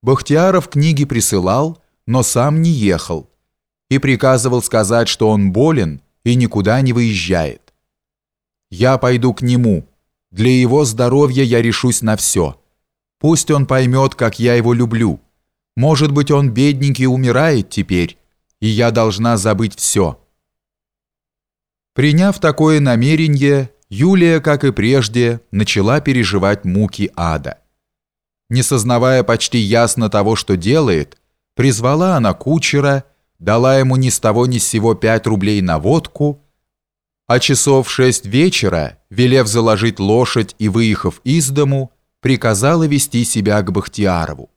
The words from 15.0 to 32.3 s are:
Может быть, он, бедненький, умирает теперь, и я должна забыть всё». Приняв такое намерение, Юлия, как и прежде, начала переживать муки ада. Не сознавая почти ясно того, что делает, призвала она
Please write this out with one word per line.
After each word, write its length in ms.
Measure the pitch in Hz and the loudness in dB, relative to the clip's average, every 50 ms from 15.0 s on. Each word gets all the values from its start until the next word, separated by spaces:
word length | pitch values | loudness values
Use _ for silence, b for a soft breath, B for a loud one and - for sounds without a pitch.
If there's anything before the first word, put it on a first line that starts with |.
| 117 104 76 - _ _ _ _ _ _ _ _ _ _ _ | 0 -2 -2 -4 _ _ _ _ _ _ _ _ _ _ _
Может 340 | - 123 147 160 135 151 151 | -2 0 2 2 2 0 0
быть, 200 | 143 143 147 143 | 0 0 0 2
он, 200 | 147 143 143 135 | 2 2 2 0
бедненький, 560 | 110 113 135 147 147 131 139 143 135 - 131 | 0 2 0 0 0 0 -2 -2 -2 0 0
умирает 640 | 131 127 127 131 123 120 127 151 165 151 120 98 - | 0 0 0 0 0 0 2 2 2 0 0 -2 -4
теперь, 480 | - - 95 - 95 87 87 82 - _ _ _ _ _ _ _ _ _ | -4 -6 -4 -2 0 -2 -2 -2 -6 _ _ _ _ _ _ _ _ _
и 60 | - | -4
я 240 | 110 110 104 117 117 | -2 0 0 0 0
должна 460 | 110 120 113 110 98 95 113 117 117 | 2 2 0 0 0 -2 -2 0 0
забыть 400 | 107 92 110 107 95 113 107 - | 0 0 0 0 0 -2 -4 -4
всё». 440 | - - - - 104 95 82 65 - _ _ _ _ _ _ _ _ _ _ _ _ _ _ _ _ _ _ _ _ _ _ _ _ _ _ _ _ _ _ _ _ _ _ _ | -6 -6 -4 -2 0 -2 -2 -2 -8 _ _ _ _ _ _ _ _ _ _ _ _ _ _ _ _ _ _ _ _ _ _ _ _ _ _ _ _ _ _ _ _ _ _ _
Приняв 460 | - 135 151 147 160 185 202 190 - | 0 2 2 4 4 2 2 0 0
такое 400 | - 160 143 - 156 156 156 151 | 0 -2 0 2 2 2 2 2
намерение, 880 | 143 135 120 113 117 139 160 160 165 156 147 139 139 143 143 139 135 123 _ _ _ _ | 2 2 2 2 2 2 2 2 2 0 0 2 2 2 2 2 0 -4 _ _ _ _
Юлия, 520 | 101 98 135 180 196 190 170 170 165 160 | -4 0 2 2 4 4 4 4 2 2
как 240 | - 160 147 143 135 | 0 0 -2 0 0
и 80 | 139 110 | -2 0
прежде, 680 | - - 113 131 139 123 104 110 123 120 117 120 117 _ _ | 0 0 2 2 2 0 0 0 0 0 0 -2 -4 _ _
начала 500 | - 98 107 - - 107 98 104 127 151 | -2 -2 -2 0 0 -2 0 0 0 0
переживать 640 | 147 147 135 127 113 92 98 101 90 98 101 98 - | 0 0 0 0 0 0 0 0 0 0 0 -2 -2
муки 460 | 92 90 98 107 95 - - 104 - _ | -4 -2 0 -2 -2 -2 -6 -6 -6 _
ада. 440 | - 85 82 80 78 69 67 - _ _ _ _ _ _ _ _ _ _ _ _ _ _ _ _ _ _ _ | -4 -4 -4 -4 -4 -6 -10 -14 _ _ _ _ _ _ _ _ _ _ _ _ _ _ _ _ _ _ _
Не 120 | 113 127 127 | -4 -2 -2
сознавая 600 | - 143 127 104 123 123 120 123 127 131 131 117 | 0 -2 -2 0 0 0 0 2 2 2 2 2
почти 360 | 107 117 110 - - - 120 | 0 -2 -2 -2 -2 -2 -2
ясно 520 | 110 98 110 117 117 113 - - 113 107 | -2 0 2 2 2 0 0 -2 -4 -2
того, 260 | - 107 101 104 110 | 0 0 0 0 -2
что 200 | 104 - - 98 | -2 -2 -2 -4
делает, 640 | 90 82 98 127 160 156 123 92 78 73 - - _ _ _ _ _ _ _ _ | -2 0 0 0 0 0 0 0 -2 -2 -6 -10 _ _ _ _ _ _ _ _
призвала 600 | - 127 139 123 107 113 127 139 156 180 190 185 | -2 0 0 0 0 0 -2 0 0 0 0 0
она 180 | 151 120 104 | 0 0 0